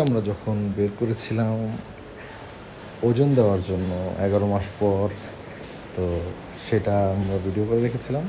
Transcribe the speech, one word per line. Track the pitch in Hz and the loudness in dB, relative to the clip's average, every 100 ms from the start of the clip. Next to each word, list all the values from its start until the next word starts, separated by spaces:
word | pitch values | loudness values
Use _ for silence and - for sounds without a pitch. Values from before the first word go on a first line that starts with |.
| 147 | 4
আমরা | 113 104 | 2 0
যখন | 98 - 104 101 98 | -2 -2 0 0 0
বের | 101 - | 0 0
করেছিলাম | 113 110 - 113 110 110 110 113 - - - - - - - - - - - - 120 | -2 -2 -2 0 0 0 -2 -6 -10 -14 -16 -16 -16 -16 -16 -16 -16 -16 -16 -2 2
ওজন | 120 143 131 | 4 6 6
দেওয়ার | 107 95 90 | 6 4 2
জন্য | 92 92 90 92 87 98 | 0 0 -2 -2 0 2
এগারো | 101 101 | 4 4
মাস | 101 - - | 2 -2 0
পর, | 104 98 101 - - - - - - - - - | 2 2 0 -2 -12 -14 -14 -14 -14 -14 -12 -4
তো | 90 85 87 - - - - | -2 -2 -4 -8 -14 -14 0
সেটা | 110 98 101 98 98 | 2 4 4 4 2
আমরা | 98 98 92 | 0 0 0
ভিডিও | 95 104 | 0 2
করে | 117 120 | 2 2
রেখেছিলাম | 120 - 135 | -2 -4 -4